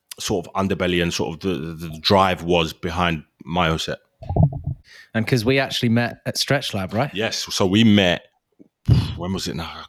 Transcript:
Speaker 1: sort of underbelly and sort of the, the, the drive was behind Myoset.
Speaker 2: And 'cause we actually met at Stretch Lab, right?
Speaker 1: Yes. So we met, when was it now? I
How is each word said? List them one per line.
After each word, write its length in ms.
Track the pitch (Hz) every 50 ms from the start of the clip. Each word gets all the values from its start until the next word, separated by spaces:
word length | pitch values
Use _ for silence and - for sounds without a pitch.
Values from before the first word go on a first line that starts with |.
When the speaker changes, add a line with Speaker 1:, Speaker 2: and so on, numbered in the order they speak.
| _ _ - -
Speaker 1:
sort 280 | - - 113 95 82
of 60 | - -
underbelly 460 | 95 98 95 95 80 92 90 90 87 85
and 120 | 85 82
sort 200 | - - - 82
of 60 | 78
the, 140 | - 98 90
the, 340 | 65 73 82 82 80 82 82
the 100 | 78 80
drive 420 | 80 - 104 95 95 95 90 80 82
was 300 | 85 87 85 82 80 -
behind 500 | - - 90 82 87 90 85 82 78 73 _ _ _ -
Myoset. 520 | 65 82 90 87 82 82 78 - - - - _ _ _ _ - - - - - 139 - - - - - - _ _ - - - _ _
Speaker 2:
And 100 | 113 110
'cause 180 | - 139 123 104
we 160 | 120 135 139
actually 300 | 135 - - - - 120
met 300 | 113 120 120 117 - - _
at 100 | 135 -
Stretch 380 | - - - 135 143 127 - -
Lab, 200 | 101 92 90 87
right? 200 | 107 135 147 -
Speaker 1:
Yes. 320 | 92 110 107 - - - - -
So 100 | - 107
we 200 | 92 92 107 113
met, 420 | 113 104 101 95 90 85 - - _ _ _ _ _ _ _ - _ _ _ _ - - - - - -
when 160 | - 85 90 95
was 140 | 90 -
it 80 | 90 -
now? 160 | - 82 - -
I 120 | - -